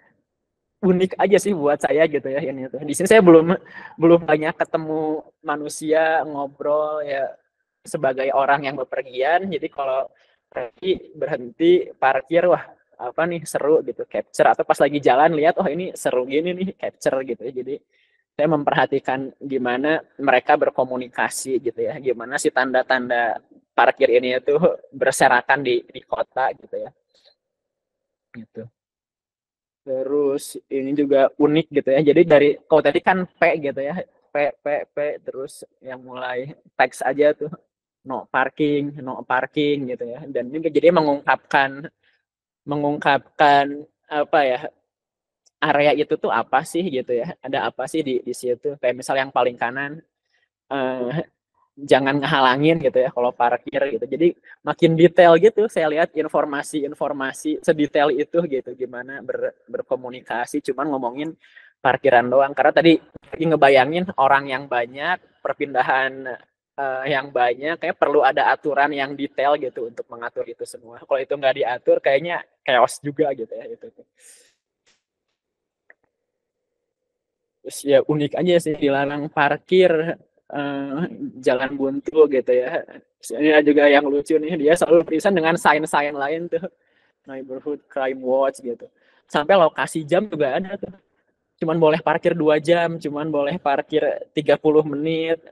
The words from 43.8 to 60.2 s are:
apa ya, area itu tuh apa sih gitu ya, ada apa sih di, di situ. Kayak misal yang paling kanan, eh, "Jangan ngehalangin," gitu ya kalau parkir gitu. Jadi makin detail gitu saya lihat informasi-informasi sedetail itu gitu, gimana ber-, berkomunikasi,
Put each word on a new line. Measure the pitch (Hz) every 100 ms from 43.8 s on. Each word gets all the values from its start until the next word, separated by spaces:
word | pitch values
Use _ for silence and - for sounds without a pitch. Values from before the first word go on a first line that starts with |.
| 147 _ -
apa | 151 147 160 139
ya, | 127 151 _ _ _ _ _ _ _ _ -
area | 156 147 147 143
itu | 151 151
tuh | 202
apa | 110 113 131
sih | 165 170 180
gitu | 127 120 123
ya, | 135 -
ada | 131 139 110
apa | - 131
sih | 160 143
di, | 127
di | - 123
situ. | 123 120 147 143
Kayak | 127 123
misal | 127 135
yang | 135
paling | 131 123 123
kanan, | 120 131 139 160 - _ _ _ _ _ -
eh, | 139 131 127 123 147 - _ _ _ _ -
"Jangan | 143 135 139 143
ngehalangin," | 139 147 131 131 151 165
gitu | 139 127 127
ya | 123
kalau | 123 123
parkir | 120 120 - 139 139 113
gitu. | 120
Jadi | 135 170 - _ - -
makin | 151 165 165
detail | 170 165 170 165
gitu | 208 214 220
saya | - 160
lihat | 151 170 156
informasi-informasi | 151 156 151 143 139 151 143 147 143 143 135 - 156 151 -
sedetail | 151 147 156 147 135
itu | 147 170 170
gitu, | 131 123 127
gimana | 127 123 127 139 127
ber-, | 123 123 - _
berkomunikasi, | 117 - 127 127 127